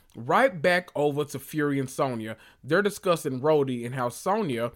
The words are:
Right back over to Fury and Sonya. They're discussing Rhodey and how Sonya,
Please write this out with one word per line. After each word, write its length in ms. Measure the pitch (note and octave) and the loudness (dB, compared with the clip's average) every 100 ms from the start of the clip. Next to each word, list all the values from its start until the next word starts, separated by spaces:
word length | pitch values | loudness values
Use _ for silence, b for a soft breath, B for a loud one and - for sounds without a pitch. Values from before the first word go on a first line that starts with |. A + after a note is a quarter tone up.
| B | B
Right 480 | - A#2+ F#3+ C4+ F3 | -8 0 4 4 2
back 280 | F3+ F3+ F3+ | 2 2 0
over 300 | C#3+ D3 C#3+ | 0 0 0
to 140 | C#3+ B2+ | -4 -8
Fury 400 | - D3+ D3 C#3 | -6 -2 0 0
and 100 | B2+ | -2
Sonya. 460 | - C3+ A#2 A2 A2 B B | -2 -2 -2 -8 -10 B B
They're 200 | B2 F3 | 0 2
discussing 580 | G3+ G3 F#3+ E3 D3 B2+ | 2 0 0 0 0 0
Rhodey 440 | D3+ D3+ C3+ B2 | 4 4 2 -2
and 120 | A#2+ C3 | -4 -4
how 140 | B2 | -4
Sonya, 600 | - F#3+ G#3+ F3 A#2 A#2 | -2 -2 0 0 -2 -4